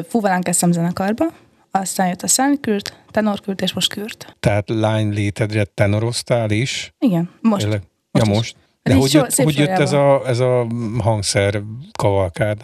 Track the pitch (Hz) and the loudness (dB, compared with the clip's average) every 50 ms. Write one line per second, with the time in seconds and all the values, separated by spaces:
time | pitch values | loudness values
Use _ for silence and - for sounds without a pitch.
0 | 165 - - 240 202 196 185 185 175 175 175 - - 175 175 170 165 175 175 - | 0 0 -2 0 0 2 0 0 0 0 0 2 2 2 2 2 0 -2 -2 -2
1 | 190 202 220 247 320 330 - - _ _ _ _ _ _ - 196 190 - - - | -2 -2 0 -2 -2 -4 -4 -10 _ _ _ _ _ _ -4 -4 -4 -4 -2 -2
2 | 190 180 180 180 - 185 - - 262 285 285 277 - 233 208 202 - - - - | -2 -2 -2 -4 -2 -2 0 2 2 2 0 0 0 -2 -4 -2 -4 -8 -14 -14
3 | _ _ - 220 214 214 202 - - 202 190 - 185 185 - 190 - - - 202 | _ _ -2 0 0 0 -2 -4 -6 -8 -6 -4 -4 -4 -4 -2 -4 -4 -4 -4
4 | 208 226 - - - - - - - 117 101 104 101 - 117 110 110 107 110 110 | -10 -10 -12 -16 -20 -20 -12 -2 0 0 2 0 0 -2 -2 0 0 2 2 2
5 | 107 104 101 104 101 101 - - 117 104 110 110 101 - - - 104 101 104 107 | 0 0 0 0 -2 -2 -2 -2 -4 -2 0 -2 -2 -2 0 0 0 2 2 0
6 | 110 117 120 - - - 131 120 113 107 104 104 127 - - - - - _ - | 0 -2 -4 -6 -2 -2 0 0 0 0 0 -2 -2 -2 -4 -8 -10 -12 _ -2
7 | 311 240 175 165 170 - _ _ - 226 208 190 107 104 107 101 - _ _ _ | 0 0 2 0 -2 -4 _ _ 0 0 0 2 0 -2 -2 -4 -6 _ _ _
8 | _ _ - 135 117 107 101 110 117 - - _ _ _ _ _ - - - 269 | _ _ 0 2 2 4 2 0 0 -4 -10 _ _ _ _ _ 0 2 4 4
9 | - 135 139 - 254 - - - 269 156 143 139 147 143 185 185 147 127 147 139 | 4 4 4 4 2 2 2 2 2 2 2 2 0 2 2 2 2 2 2 4
10 | 139 139 139 135 - 127 120 117 127 127 123 123 120 113 117 120 117 104 110 123 | 4 4 4 2 2 0 0 0 2 2 2 0 0 -2 -4 -6 -4 -4 -4 0
11 | 95 113 110 107 95 - - 104 98 101 101 104 101 110 110 123 156 208 - - | 0 0 0 0 -2 0 0 2 2 2 0 -2 -6 -8 -12 -14 -16 -16 -8 -2
12 | - 104 98 98 95 87 - - 110 104 107 107 | 0 0 2 2 0 -2 -2 -2 -2 -2 -2 -6